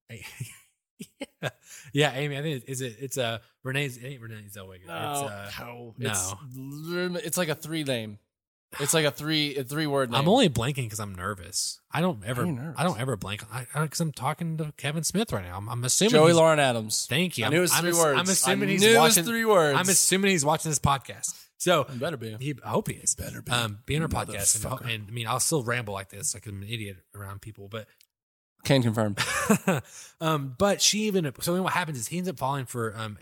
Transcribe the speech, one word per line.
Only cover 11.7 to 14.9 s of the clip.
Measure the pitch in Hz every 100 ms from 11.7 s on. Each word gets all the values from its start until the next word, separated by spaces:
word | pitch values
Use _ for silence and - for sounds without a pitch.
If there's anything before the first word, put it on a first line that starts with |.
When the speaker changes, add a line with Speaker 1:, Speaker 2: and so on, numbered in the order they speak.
| - _
Speaker 1:
I | 139
don't | 180 113
ever, | 101 123
Speaker 2:
Why | 175
are |
you | 123
nervous? | 160 135
Speaker 1:
I |
don't | 175 110
ever | 131 101
blank. | 92 104 110
I, | 117 127
I, | 147 156
'cause | -
I'm | 160
talking | - 131 156 170 160
to | 151 -
Kevin | 143